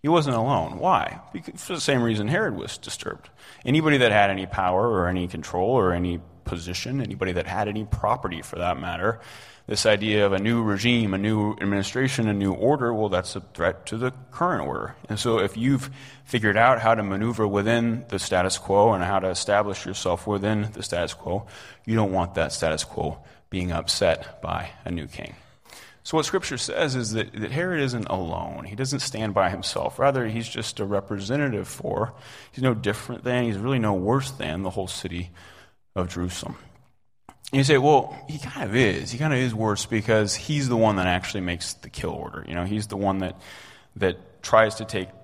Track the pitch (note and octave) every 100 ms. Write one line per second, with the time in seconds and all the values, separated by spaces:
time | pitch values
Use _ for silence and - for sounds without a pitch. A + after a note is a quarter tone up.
0 | D3 E3+ C#3+ A#2+ A#2+ A#2+ D#2+ - F3 D3+
1 | - - - F#3+ - - - E3+ C#3+ C3+
2 | A#2 G#2+ G#2 F3 G#3 G#2 - - - -
3 | - - - _ - - - D3+ D#3 C#3+
4 | A#2+ G#2 G2+ F#2+ F#2 F#2 F#2 F#2 A#2+ G2+
5 | F2 F2+ F2+ E2 D2 F2 G2 B2+ A2 F2
6 | F2+ E2+ - - - F2 E2+ F2+ B2 C3+
7 | B2+ G2 F#2+ F2 - F#2 G#2 G#2 G#2+ -
8 | G#2 B2+ G2 E2 - E2+ F2 C2+ F2 E2+
9 | G2+ A2 - - - - - G#2+ A2 G#2
10 | G#2+ G#2 G2+ F#2+ G#2 A#2 A2 G2 A#2 A#2+
11 | G#2+ F#2+ G2+ G#2+ G#2 G#2 G2 G2+ G2 B2+
12 | C3 C3+ A2 G2+ G2 F#2 A2+ D3 A#2+ A2
13 | G#2 F#2 F#2 G2 - - E2+ - - A2
14 | B2+ C3 - - F3 C3+ C2+ A#1+ - -
15 | - G#2+ A#2+ A2+ G2 A2 B2 C3+ C3 -
16 | - - - B2 G#2+ G2+ A#2 A#2+ A2+ A2+
17 | G#2 F#2+ A2 A2 G#2+ G2+ G#2 A#2 A#2 A2+
18 | C3 G2 - F#2 F#2 - - G2 G#2+ G2
19 | F2 G2 F#2 F2+ - G2+ G#2 F#2 - G2+
20 | - - - G2+ G2+ G#2+ G#2 - - F2
21 | E2+ - - F#2+ G#2+ - - - - A2
22 | G2+ F#2+ F2 E2 D#2 - D#2+ D#2 - -
23 | D2+ D2+ - - _ F#2 F2+ E2 - -
24 | F2+ D#2+ - - E2 E2 D#2+ - - E2+
25 | D2 - - - - _ _ - - -
26 | - D#3+ C#3+ F#3+ - B2+ - - D#3+ C3
27 | A2+ A2 G#2+ - G#2+ C#3+ F3+ E3+ C3+ A#2+
28 | G#2 F#2+ E2 E2 D#2+ D2+ D#2 G#2 C3 C#3
29 | - G#2 A2 G2 F#2 F#2 F#2+ - - -
30 | C#3 C3+ A#2 A2 A#2 - A2 - G2 G2+
31 | G2 G2+ G2 C#3 C#3+ G#2+ - - - -
32 | A2 - - - - - C3 A2 G#2 G#2+
33 | - B2 - B2 A#2+ G2 A#2 C3+ G#2+ G2
34 | F#2+ C3+ C3+ - D2+ E2 F#2+ G2+ F#2 -
35 | F2+ E2+ F2 - - - - _ _ -
36 | F2+ F2 F2+ - - - - - _ _
37 | _ _ - _ - C3+ C#3 C#3 C#3+ D3
38 | - - - D3+ B2+ C4+ G#2 A2+ A2+ E2+
39 | C2 A#2+ D#3 C3 B2+ A2 A2 G2+ - A2+
40 | G#2+ A2 G#2 - - D3+ C3+ A#2+ A2 G2
41 | F2+ F2+ F#2 G#2 F2+ E2+ - - - -
42 | E2+ D#2+ - - - F2 F2+ G#2+ G#2+ G2
43 | G2+ F#2+ F#2 - - - - - _ -
44 | F#2+ E2+ - - - A2+ A2 - A2+ G2+
45 | F#2 -